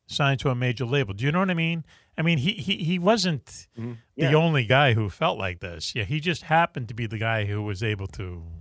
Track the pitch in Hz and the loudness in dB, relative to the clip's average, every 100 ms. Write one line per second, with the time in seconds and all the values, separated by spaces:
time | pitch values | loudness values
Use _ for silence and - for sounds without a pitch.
0 | - - 139 135 143 123 127 117 117 143 | -8 0 2 2 0 0 0 0 0 0
1 | 110 101 139 175 190 170 165 165 - - | 0 -2 0 2 0 0 0 -2 -6 -18
2 | _ - 165 160 151 220 - 196 165 180 | _ -2 2 2 0 -2 -4 -2 -2 2
3 | 180 233 180 139 - - - - 117 117 | 4 4 2 -2 -6 -18 -16 -12 -10 -12
4 | _ - 143 151 165 147 110 131 143 110 | _ -2 4 4 4 2 4 6 6 4
5 | 104 - 165 120 95 90 92 82 - 117 | 0 0 -2 -2 -4 -6 -10 -10 -6 -4
6 | 98 151 165 156 - 160 170 - 113 117 | -4 -2 -2 -4 2 2 2 -2 -8 -6
7 | 113 110 113 110 101 104 104 92 110 101 | -6 -2 0 0 0 -2 -4 -4 -2 -2
8 | 95 - 92 87 82 82 | -6 -8 -10 -10 -12 -14